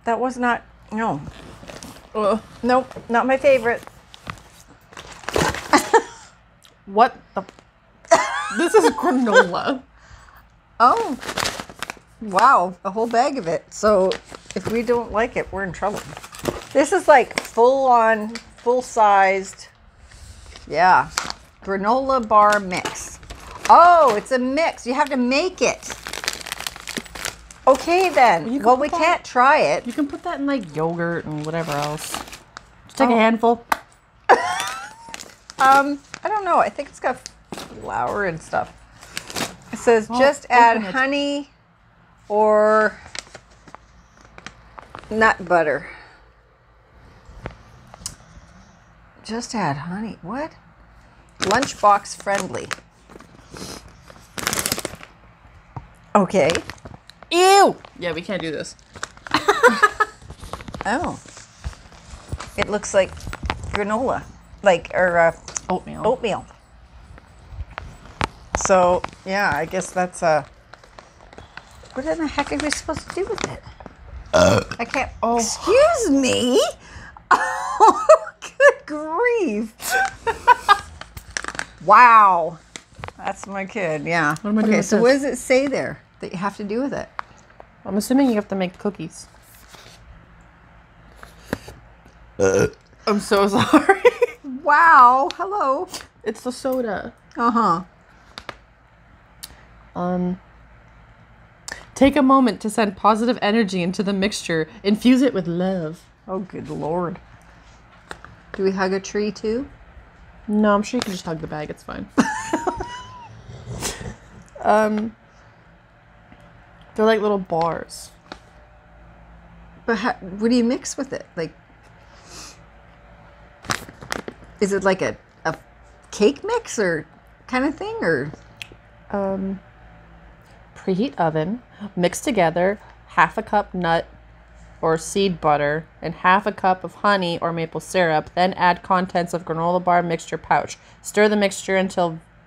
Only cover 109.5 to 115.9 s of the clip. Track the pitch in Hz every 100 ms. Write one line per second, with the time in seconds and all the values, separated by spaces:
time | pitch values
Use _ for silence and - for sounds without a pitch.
109.5 | 233 285 - - - - - - - -
110.5 | 208 214 202 214 247 220 185 - 160 160
111.5 | 151 151 - - - 196 - 880 855 -
112.5 | 320 960 - - 988 988 - - - -
113.5 | - - - - - - - - - -
114.5 | - - 214 214 214 220 - _ _ -
115.5 | _ _ _ _